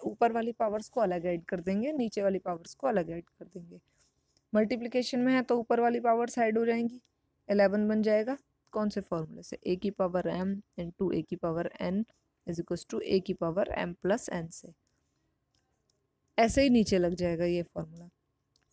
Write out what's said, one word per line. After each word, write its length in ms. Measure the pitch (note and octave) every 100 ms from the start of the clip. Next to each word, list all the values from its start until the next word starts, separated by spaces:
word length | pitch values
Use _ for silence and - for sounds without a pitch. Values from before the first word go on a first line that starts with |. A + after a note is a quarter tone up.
ऊपर 280 | - G#3 A#3
वाली 200 | A3+ A3+
पावर्स 360 | A#3 A3 G#3+ G#3+
को 120 | -
अलग 240 | G#3 F3+ F3
ऐड 200 | F3 -
कर 160 | F3+
देंगे, 300 | E3+ G3 B3+
नीचे 280 | D#4 A#3 G#3+
वाली 180 | G3 F#3+
पावर्स 340 | F#3 E3+ F3
को 140 | - C4+
अलग 220 | G#3+ E3
ऐड 140 | E3+ E3+
कर 160 | - -
देंगे। 320 | F#3 E3+ F3 _ _ _ _ _ _ _
मल्टीप्लिकेशन 640 | G#3+ G#3+ A#3+ A#3+ B3 A#3+ B3
में 140 | B3+
है 80 | C4
तो 140 | B3 A#3+
ऊपर 220 | A#3+ A#3+
वाली 200 | A#3+ A#3+
पावर्स 360 | A#3 A3+ A#3+ B3
ऐड 200 | A3+ A3
हो 80 | A#3
जाएंगी, 360 | A#3 A#3 B3 _ _ _ _ -
इलेवन 380 | G3+ G3 G#3 G#3+
बन 140 | G#3+
जाएगा। 360 | A3 G#3+ A3 C#4 _ _ _
कौन 160 | A3 G#3+
से 120 | G#3
फॉर्मूले 400 | F#3+ E3+ D#3+ D#3+
से? 140 | F3 - -
a 120 | F#3
की 140 | G3+
पावर 400 | - F#3 F3+ E3+
m 220 | F3 F#3 G3 - -
into 320 | E3+ - F#3+
a 100 | E3
की 120 | D#3 F3
पावर 340 | F3 D#3+ E3+ -
n 200 | F3+ F#3+ A3+ _ _ _ -
is 120 | E3+
equals 240 | E3 F3 -
to 140 | A3 -
a 120 | F#3+
की 120 | F#3 F3+
पावर 400 | E3+ E3+ - -
m 140 | F3 F3
plus 320 | F#3 A3+ - F3
n 140 | E3
से, 220 | - - E3 _ _ _ _ _ _ _ _ _ _ _ _ _ _ _ -
ऐसे 260 | A3+ C#4
ही 60 | C#4
नीचे 260 | A#3+ G#3 F#3+
लग 160 | F3 F3
जाएगा 300 | F3 E3 F3
ये 140 | F3
फॉर्मूला। 460 | E3+ F3 D#3+ E3 F3 _ _ _ _ _ _